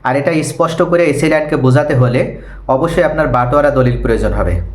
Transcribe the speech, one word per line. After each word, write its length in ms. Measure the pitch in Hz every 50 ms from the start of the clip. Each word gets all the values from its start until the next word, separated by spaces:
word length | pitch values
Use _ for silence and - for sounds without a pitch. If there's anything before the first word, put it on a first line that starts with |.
| -
আর 60 | 127 131 143
এটা 120 | 139 175 165 160 151 -
স্পষ্ট 280 | - - - 165 - - 180 165
করে 120 | 170 170 170 151
এসি 160 | 135 - 160 156
ল্যান্ডকে 240 | 156 151 151 - 156 143 127
বোঝাতে 280 | 127 127 147 147 - - 120
হলে 200 | 127 120 120 139 180 - - - - - - - - - 131
অবশ্যই 300 | 135 160 170 165 180 165 151
আপনার 180 | 156 160 151 139 123
বাটোয়ারা 360 | 123 123 120 143 147 143 147 131
দলিল 180 | 131 127 123 120 117 -
প্রয়োজন 300 | 117 113 104 113 104 98 104
হবে। 160 | 95 87 87 87 - -